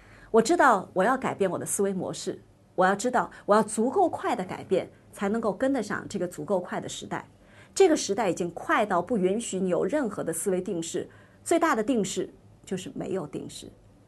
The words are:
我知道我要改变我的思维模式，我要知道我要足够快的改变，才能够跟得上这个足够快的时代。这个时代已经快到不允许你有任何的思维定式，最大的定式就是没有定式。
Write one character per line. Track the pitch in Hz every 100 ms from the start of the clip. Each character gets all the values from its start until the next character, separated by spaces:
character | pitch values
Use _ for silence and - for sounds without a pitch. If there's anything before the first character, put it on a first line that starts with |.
| - - -
我 | 226
知 | 226 349
道 | 285 196 -
我 | 180
要 | 214 262
改 | 190
变 | 127 185
我 | 165
的 |
思 | 160 -
维 | 196
模 | 185 -
式， | - 190 - - _ _
我 | -
要 | 180 202
知 | 247
道 | 233 170 - -
我 |
要 | 214
足 | 220 - 247
够 | 381 339
快 | - 359
的 | 226
改 | 180 -
变， | - 180 - - -
才 | - 196
能 | 226
够 | 226
跟 | 185 269
得 | 269
上 | 208 - -
这 | 190
个 | 180
足 | -
够 | 151 185
快 | 180 185
的 | -
时 | - 202
代。 | 170 - - - - -
这 | - 370
个 | 294
时 | -
代 | 202 196
已 |
经 | 165 175
快 | - - 294
到 | 208 175
不 | 180 226
允 | 180 214
许 | - 185
你 | 190
有 | 160
任 | 185 302 226
何 | -
的 | 156
思 | 165 202
维 | 185
定 | 180 170
式， | 165 170 - - - -
最 | - 339
大 | 330 226
的 |
定 | 220 233
式 | 185 185 - - - -
就 | - 185
是 | -
没 | 160 -
有 | 190 147
定 | - 196
式。 | - - - - -